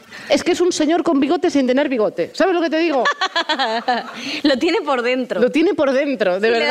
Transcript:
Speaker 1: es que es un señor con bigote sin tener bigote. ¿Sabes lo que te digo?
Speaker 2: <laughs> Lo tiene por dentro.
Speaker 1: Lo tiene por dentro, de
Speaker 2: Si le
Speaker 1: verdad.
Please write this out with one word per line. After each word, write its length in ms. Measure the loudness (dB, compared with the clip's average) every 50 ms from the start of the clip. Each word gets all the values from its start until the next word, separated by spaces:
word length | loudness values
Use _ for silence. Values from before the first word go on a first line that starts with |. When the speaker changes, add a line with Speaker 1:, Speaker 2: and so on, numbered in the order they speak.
| -20 -20 -20 -10 -4 0
Speaker 1:
es 160 | 0 0 0
que 80 | 0
es 100 | 0 2
un 100 | 2 0
señor 300 | 0 0 0 2 2 0
con 180 | 2 2 2 2
bigote 300 | 2 2 0 0 0 0
sin 160 | 2 2 2
tener 240 | 2 2 2 0 0
bigote. 400 | 0 0 0 0 0 -2 -6 -4 -2
¿Sabes 200 | 0 0 0 2
lo 80 | 0
que 80 | 0 0
te 80 | 0 0
digo? 260 | 0 0 0 0 0 0 0 -2 -4 -4 -2 -4 -2 -2 -2 -2 -2 -2 -2
Speaker 2:
<laughs> 680 | -2 -2 -2 -2 -2 -4 -8 -12 -12 -10 -10 -6 -2 0
Lo 140 | 0 2 2
tiene 200 | 0 0 0 0
por 200 | 0 0 -2 0
dentro. 380 | 0 0 -2 -2 -2 -4 -2 0
Speaker 1:
Lo 80 | 0 2
tiene 240 | 2 2 2 2 2
por 180 | 2 2 2
dentro, 480 | 2 2 0 0 0 0 0 0 0 2
de 80 | 2 2
Speaker 2:
Si 40 | 2
le 60 | 2
Speaker 1:
verdad. 80 | 0 0